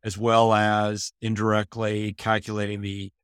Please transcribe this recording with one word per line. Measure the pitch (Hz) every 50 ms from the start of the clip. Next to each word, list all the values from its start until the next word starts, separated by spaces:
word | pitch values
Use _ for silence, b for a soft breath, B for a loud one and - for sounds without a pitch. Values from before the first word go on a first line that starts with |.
| -
as | 110 95 101
well | 113 117 113 113 117 113
as | 110 107 107 107 107 107 107 104 107 101 - - _ _
indirectly | - 110 110 104 107 110 107 107 104 _ - 113 113 107 107 107 107 104
calculating | 101 - - 110 110 107 - - 107 107 104 101 104 101
the | 101 101 98 98 98 95 _ _